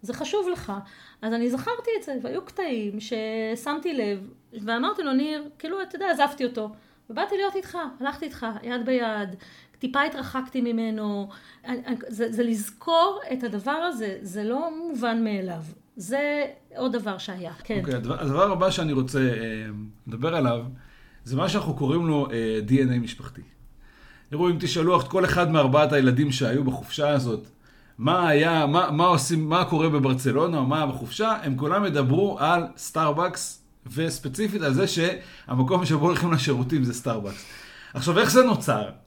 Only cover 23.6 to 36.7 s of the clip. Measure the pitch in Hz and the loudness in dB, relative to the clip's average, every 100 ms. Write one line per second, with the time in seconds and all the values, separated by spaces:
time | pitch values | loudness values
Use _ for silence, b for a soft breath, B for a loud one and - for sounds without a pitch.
23.6 | - - b b b b b 147 180 165 | -20 -20 b b b b b 0 2 2
24.6 | - 175 160 180 - 185 185 175 170 160 | 0 0 4 4 2 2 2 4 4 6
25.6 | 135 139 151 143 131 123 147 127 127 127 | 6 6 6 6 6 6 2 2 0 2
26.6 | 131 127 - - 147 143 123 107 - _ | 0 -2 -6 -2 2 2 0 -4 -6 _
27.6 | b b b b 123 180 175 147 160 165 | b b b b 0 2 4 4 6 4
28.6 | 143 156 175 147 180 165 - 165 156 165 | 4 4 2 4 4 4 4 0 2 2
29.6 | 175 160 160 151 131 131 131 123 175 165 | 2 2 4 4 2 2 2 2 2 2
30.6 | 127 151 147 117 117 - 220 214 156 127 | 2 2 0 -2 -8 -2 0 0 -2 -2
31.6 | 151 190 196 147 131 139 202 - 147 175 | 0 2 2 2 4 4 2 2 2 2
32.6 | 165 - - 160 156 147 180 180 - - | 0 -10 -8 0 0 2 0 -2 -10 -12
33.6 | _ _ 120 104 165 - 143 131 214 202 | _ _ -12 -4 -4 -4 -8 -4 -2 0
34.6 | 156 131 190 - 165 180 - - - 123 | 2 2 2 2 0 -2 -10 -18 -4 0
35.6 | 131 185 165 156 160 175 175 160 139 127 | 4 2 4 4 4 2 2 2 2 0
36.6 | 127 | 2